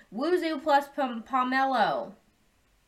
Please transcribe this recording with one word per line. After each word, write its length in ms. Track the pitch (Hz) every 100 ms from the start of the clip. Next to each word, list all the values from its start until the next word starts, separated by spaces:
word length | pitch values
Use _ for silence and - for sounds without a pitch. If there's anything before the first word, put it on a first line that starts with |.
| -
Wuzu 480 | 190 302 359 330 311
plus 260 | 302 277 285
pom-, 340 | - 262 233
pomelo. 880 | - 254 254 262 269 254 185 139 - - _ _ _ _ _ _